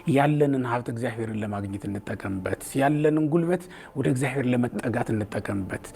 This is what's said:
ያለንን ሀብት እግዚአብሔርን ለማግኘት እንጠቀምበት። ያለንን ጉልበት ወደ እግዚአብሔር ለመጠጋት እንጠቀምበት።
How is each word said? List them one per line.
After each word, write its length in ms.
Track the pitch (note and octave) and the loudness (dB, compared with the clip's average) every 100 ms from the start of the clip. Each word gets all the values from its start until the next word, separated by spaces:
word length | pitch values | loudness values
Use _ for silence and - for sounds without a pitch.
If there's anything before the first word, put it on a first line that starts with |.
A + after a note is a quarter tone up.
| - | 2
ያለንን 580 | C3+ C#3+ D3 C#3+ C3+ | 4 6 6 4 2
ሀብት 240 | B2 A#2+ A#2+ | 2 -2 -2
እግዚአብሔርን 500 | A#2 A#2+ A2+ A2 A2 | -4 -4 -4 -4 -4
ለማግኘት 460 | G#2+ G2+ G2+ G2+ | -4 -4 -4 -6
እንጠቀምበት። 800 | G2+ G2+ - G2+ G2+ F#2+ G2 G2 - C3+ | -6 -6 -6 -6 -4 -4 -2 -4 -4 2
ያለንን 500 | C#3 D3+ D#3 D#3 D3+ | 2 4 4 4 2
ጉልበት 380 | E3+ E3+ F3+ - - - | 2 2 0 -4 -18 -10
ወደ 140 | C#3+ C#3+ | -2 0
እግዚአብሔር 380 | B2+ C3 C#3 B2 | 2 0 0 2
ለመጠጋት 640 | B2 A#2+ G#2 B2 A#2 A#2 | 2 2 0 -2 -2 0
እንጠቀምበት። 760 | G#2+ G#2+ G#2 - G2+ F#2 - - | -2 -2 -4 -4 -4 -4 -6 -10